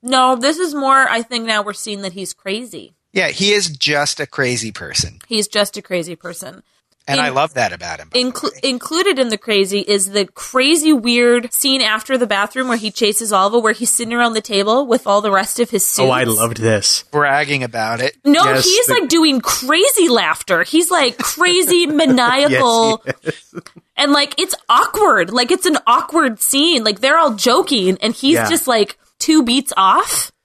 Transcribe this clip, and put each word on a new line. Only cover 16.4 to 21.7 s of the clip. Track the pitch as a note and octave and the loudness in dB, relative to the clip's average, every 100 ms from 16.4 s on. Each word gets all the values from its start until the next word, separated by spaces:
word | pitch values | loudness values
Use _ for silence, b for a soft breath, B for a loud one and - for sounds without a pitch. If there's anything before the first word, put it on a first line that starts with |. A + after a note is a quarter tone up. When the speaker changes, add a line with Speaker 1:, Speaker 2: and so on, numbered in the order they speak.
| A#2 A2+ | -2 0
Speaker 3:
this. | A2+ G#2+ - - - | 0 2 0 -2 -2
Speaker 2:
Bragging | D3 C#3+ C#3 D3 C#3+ | -2 2 2 0 -2
about | B2 A#2 A2 A#2 | -4 -4 -4 -2
it. | C3 - | -4 -2
Speaker 1:
No, | C#4 D4 G4+ | 2 4 4
Speaker 3:
Yes, | - F#4+ | 2 2
Speaker 1:
he's, | G4 A#4+ | 2 2
Speaker 3:
the | B4 | 0
Speaker 1:
like, | D4+ | 2
doing | E4 D#4+ C4 | 2 2 2
crazy | - - B3+ D#4+ G#4+ A4+ E4+ | -2 -6 0 2 2 2 2
laughter. | A#3 F3 D#3+ - F3 | 2 0 -2 -2 -2
He's, | F3 D#4 F4 | 2 0 2
like, | F4 B3+ - | 2 0 -2
crazy | B3 - F4+ F4+ D#4 | -8 0 2 2 2